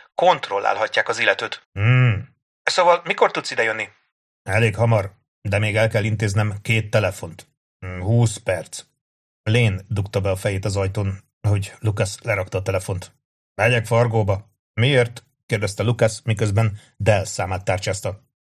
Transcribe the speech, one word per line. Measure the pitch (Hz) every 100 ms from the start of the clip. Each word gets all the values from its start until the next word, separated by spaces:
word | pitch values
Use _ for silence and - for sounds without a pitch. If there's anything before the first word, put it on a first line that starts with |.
| - -
kontrollálhatják | 180 156 - 101 104 104 107 113 -
az | 113
illetőt.” | 110 98 110 - _
„Hmm.” | 98 110 127 123 92 - _ _ _
„Szóval | - - 175 175 165
mikor | - -
tudsz | - -
idejönni?” | 123 113 110 104 _ _ _ _ _
„Elég | - 107 113 95
hamar, | 117 107 98 _ _ _
de | 104 98
még | 107 107
el | 110
kell | 107
intéznem | 107 107 107 104 107 101
két | - 113 104
telefont. | 110 95 - 85 - - _ _ -
Hmm, | 92 92
húsz | 95 117 120 -
perc.” | - 87 - - - _ _ _ _ _
Lane | 110 120 113 92 -
dugta | 110 101 101
be | 98
a | 92
fejét | 107 95 101
az | 98
ajtón, | 95 101 98 95 _ _ 107
hogy | 101 101 -
Lucas | 107 101 98 -
lerakta | 117 101 90 92
a |
telefont. | 95 95 - 95 - _ _ _ _ -
„Megyek | 113 120 117
Fargóba.” | 117 120 110 101 98 - _ _
„Miért?” | - 127 131 120 - _ _ -
kérdezte | 107 101 -
Lucas, | 104 117 113 -
miközben | 117 110 107 101 107 101 _ -
Dell | 104 101
számát | 80 - 90 92
tárcsázta. | 98 92 101 92 95 92 _ _